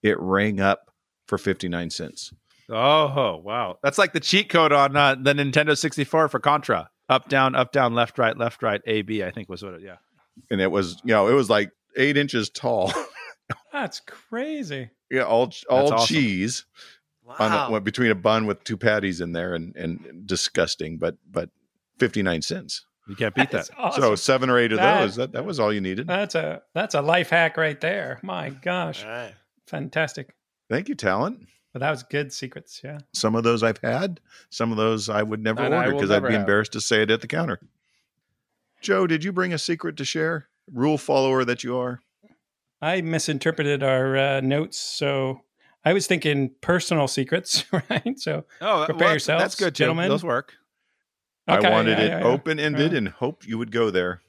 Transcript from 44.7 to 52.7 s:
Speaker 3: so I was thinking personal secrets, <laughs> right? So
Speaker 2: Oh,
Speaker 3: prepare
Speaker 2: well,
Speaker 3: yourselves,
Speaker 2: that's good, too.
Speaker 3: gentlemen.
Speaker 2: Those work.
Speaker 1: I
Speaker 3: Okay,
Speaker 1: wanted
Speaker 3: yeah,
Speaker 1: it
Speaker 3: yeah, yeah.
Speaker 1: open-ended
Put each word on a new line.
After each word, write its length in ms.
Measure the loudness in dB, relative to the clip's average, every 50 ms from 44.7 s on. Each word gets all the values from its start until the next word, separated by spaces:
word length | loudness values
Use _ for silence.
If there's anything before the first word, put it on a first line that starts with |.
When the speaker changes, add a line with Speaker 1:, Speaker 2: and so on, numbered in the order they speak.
| -6 -10
Speaker 3:
so 640 | -10 -8 -6 -4 -2 -2 0 0 -2 -2 -4 -8 _ _ _ _ _ _ _ _ _
I 100 | 2 2
was 120 | 2 2
thinking 460 | 2 0 0 2 0 2 2 0 -2 -4 _
personal 460 | -2 0 0 0 2 0 0 2 2 0
secrets, 580 | 0 -2 -2 0 -2 -4 -2 -2 -2 -2 -2 -2 -4 -4
<laughs> 120 | -2 -2
right? 300 | -4 -4 -2 -4 -6 -6
So 260 | -6 -4 -4 -6 -6 _ -16 -8
Speaker 2:
Oh, 220 | -2 0 0 2 2
Speaker 3:
prepare 200 | 0 2 4 4 4
Speaker 2:
well, 60 | 4
Speaker 3:
yourselves, 260 | 2 2 0 2 2 2
Speaker 2:
that's 120 | 0 0
good, 180 | 0 -2 -2 2
too. 60 | 2
Speaker 3:
gentlemen. 300 | 2 2 2 0 0 0
Speaker 2:
Those 140 | 0 0 0
work. 300 | -2 -2 -2 -4 _ -18 _ _ _ _ _ _ _ _ _ _ _ _ _ _ _ _ _ _ 2
Speaker 1:
I 100 | 2 4
Speaker 3:
Okay, 140 | 6 6
Speaker 1:
wanted 260 | 6 6 4 4 4 4
Speaker 3:
yeah, 60 | 2
Speaker 1:
it 40 | 2
Speaker 3:
yeah, 100 | 2 2
yeah. 60 | 2
Speaker 1:
open-ended 680 | 2 2 2 0 -2 -2 0 0 -2